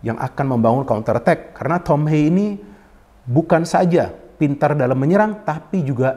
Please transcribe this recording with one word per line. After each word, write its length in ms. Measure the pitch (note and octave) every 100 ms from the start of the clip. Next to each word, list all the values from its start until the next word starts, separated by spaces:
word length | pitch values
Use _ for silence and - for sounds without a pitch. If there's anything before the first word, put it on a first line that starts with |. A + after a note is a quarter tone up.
| A2+
yang 80 |
akan 320 | A2+ C3 - C#3
membangun 400 | B2 A2+ B2 C3+
counter 320 | G#2+ A2 A#2
attack. 400 | - E3 - -
Karena 240 | C3 E3+
Tom 240 | F3 D3 D3+
Hae 240 | D#3 D3+
ini 240 | F#3 G#3 G3+ - - _ - _ _ -
bukan 400 | B2 E3 D#3+ E3+
saja 480 | E3+ F3+ E3+ G#2+ - - -
pintar 400 | D3+ C#3 D3+ D3
dalam 160 | B2
menyerang, 480 | B2+ C#3 G3 G#3+ G#3
tapi 400 | - D#3 - F#3+
juga 320 | C#3 B2 C3